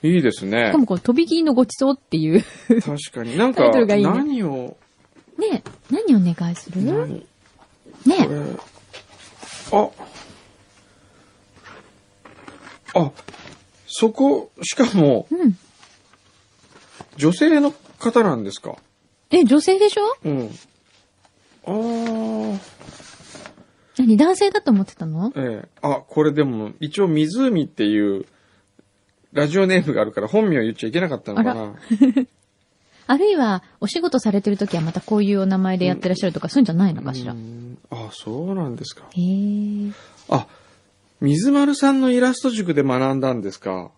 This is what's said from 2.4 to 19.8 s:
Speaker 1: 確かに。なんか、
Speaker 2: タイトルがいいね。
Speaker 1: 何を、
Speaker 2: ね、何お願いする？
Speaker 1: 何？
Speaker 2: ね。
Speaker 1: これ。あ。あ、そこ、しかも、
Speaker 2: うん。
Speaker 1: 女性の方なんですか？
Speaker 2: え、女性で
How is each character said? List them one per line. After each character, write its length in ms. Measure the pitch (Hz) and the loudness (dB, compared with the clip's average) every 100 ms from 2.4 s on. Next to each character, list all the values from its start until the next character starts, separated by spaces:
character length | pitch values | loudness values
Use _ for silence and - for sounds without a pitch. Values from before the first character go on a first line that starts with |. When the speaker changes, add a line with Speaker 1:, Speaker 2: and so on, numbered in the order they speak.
| - - - | 0 -16 0
Speaker 1:
確 440 | 233 - 147 - | 0 0 -8 -10
か 100 | - | -10
に。 140 | 117 139 | -8 -2
な 80 | 240 | 0
ん 80 | |
か、 120 | 247 254 | 4 4
Speaker 2:
タ 40 | |
イ 20 | |
ト 80 | - | 4
ル 40 | 220 | 4
が 100 | 202 | 2
い 60 | |
い 20 | |
ね。 60 | 196 | 2
Speaker 1:
何 320 | 226 294 262 | 0 -2 -2
を、 340 | 185 135 123 - _ _ _ _ _ - | -4 -6 -10 -14 _ _ _ _ _ -6
Speaker 2:
ね、 240 | 427 294 - - _ | -4 -4 -6 -20 _
何 240 | 294 440 233 | -4 4 4
お 40 | |
願 320 | 175 165 170 | 4 0 -4
い 40 | 170 | -6
す 160 | - | -10
る？ 100 | 180 | -6
Speaker 1:
何？ 440 | 190 147 156 - - _ _ _ _ _ - - - | -2 -2 -4 -10 -16 _ _ _ _ _ -20 -2 0
Speaker 2:
ね。 200 | 370 - 147 143 - - - _ - - - - - - - - | 2 2 0 -8 -10 -16 -20 _ -20 -20 -20 -20 -20 -20 -18 -2
Speaker 1:
こ 40 | |
れ。 60 | 208 214 - - - - - _ _ _ _ _ _ _ _ _ _ _ _ - - - _ _ _ - - - - - - - | 0 0 -4 -20 -20 -20 -20 _ _ _ _ _ _ _ _ _ _ _ _ -20 -20 -20 _ _ _ -20 -20 -20 -20 -20 -20 -4
あ。 60 | - 151 | -2 -2
あ、 60 | - - - - - _ _ - | -4 -20 -20 -20 -20 _ _ -16
そ 220 | - 220 | -2 -2
こ、 420 | 220 277 277 - _ | 2 2 2 -4 _
し 100 | - | -12
か 120 | - 233 196 | 0 0 4
も、 300 | 147 120 - | 4 4 0
Speaker 2:
う 160 | 339 311 | 0 2
ん。 80 | 180 _ _ - _ _ _ _ _ _ _ _ - _ - - - | 0 _ _ -20 _ _ _ _ _ _ _ _ -20 _ -20 -20 0
Speaker 1:
女 140 | 147 | 0
性 280 | 180 302 311 | 2 4 4
の 120 | 285 | 2
方 520 | - _ _ 233 233 | -2 _ _ 0 2
な 120 | 220 127 | 2 0
ん 80 | |
で 80 | 98 | -6
す 80 | - | -10
か？ 180 | - - _ _ _ _ _ | -14 -16 _ _ _ _ _
Speaker 2:
え、 140 | 359 | 4
女 180 | 262 285 | 6 4
性 160 | 330 | 4
で 120 | 381 | 4